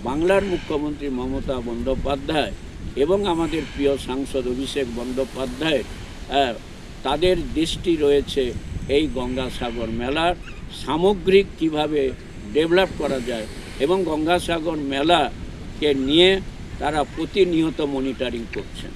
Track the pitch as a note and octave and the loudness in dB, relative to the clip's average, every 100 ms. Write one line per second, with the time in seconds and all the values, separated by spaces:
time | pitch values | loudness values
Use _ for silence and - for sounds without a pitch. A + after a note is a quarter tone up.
0 | A#2 C#3+ E3+ G3 G3 F3 - D3+ D3 C#3+ | -2 0 4 4 4 -2 -2 -2 -2 -4
1 | C#3+ B2+ B2+ C3+ C3 B2+ A#2+ A#2 B2 B2+ | -4 -4 -2 -4 -2 -4 -4 -4 -2 0
2 | C3+ C#3 C#3 D#3 A2+ - - - - - | 0 -2 0 0 0 -4 -12 -10 -8 0
3 | C#3+ G3+ G3+ E3 D#3+ D#3 C3+ B2 C#3 C#3 | 2 4 2 0 0 -2 -4 0 2 2
4 | B2+ B2+ C3+ C#3 B2 B2 C3+ C#3+ B2+ A#2 | -2 -4 -2 -2 -2 -2 -2 -2 -4 -4
5 | B2 B2+ C3 - C3 B2 D#3 C#3+ G2 - | -4 -2 -2 -2 -6 -2 0 0 0 -10
6 | - - - C3+ C3+ G#2+ - - - - | -12 -12 -2 2 2 0 -10 -14 -14 -6
7 | C3 D3 F3+ F3+ C#3+ C#3 E3 D#3+ F#3 E3 | -2 2 4 2 0 0 0 0 0 2
8 | C#3+ C#3+ C3+ - B2+ A2 - - - C#3 | 4 4 2 0 -2 -2 -6 -8 0 2
9 | D3+ B2 B2 B2+ B2+ - A#2+ A#2+ A2+ A2+ | 2 -2 -4 -4 -4 -4 -4 -4 -4 -2
10 | A#2+ D3+ E3+ F3+ - - - - - D#3 | -2 2 2 0 -6 -12 -12 -10 -4 2
11 | F#3 G3+ F3 F#3+ G3 - D#3+ D3+ D3+ D3+ | 2 2 6 6 6 0 0 2 0 2
12 | C3+ B2+ - - G#2 A#2+ E3 F3 F#3+ - | 0 -2 -12 -12 -2 2 4 6 4 0
13 | D3 C3+ A#2+ A#2 G#2+ - - - C#3 F#3 | -2 -2 -2 -4 -6 -10 -12 -2 2 2
14 | F3 D3+ D#3 F3 - E3+ D#3+ D#3 C#3 C#3 | 2 0 2 2 2 -2 -2 -4 -2 0
15 | D3+ E3+ - - - - - - D3 C#3 | 4 4 4 -2 -10 -10 -12 -2 2 2
16 | C3 D#3 F3+ F#3+ E3+ - - - C#3 D3+ | 4 6 8 6 0 -10 -12 -4 -2 0
17 | C#3 - D#3+ G#3 F3+ E3 D#3+ - D3 C#3 | -2 -2 -4 4 4 6 2 0 -2 0
18 | C3+ A#2 C3 A#2+ A2 - F#2+ - - | -2 -2 -4 -4 -6 -8 -8 -10 -10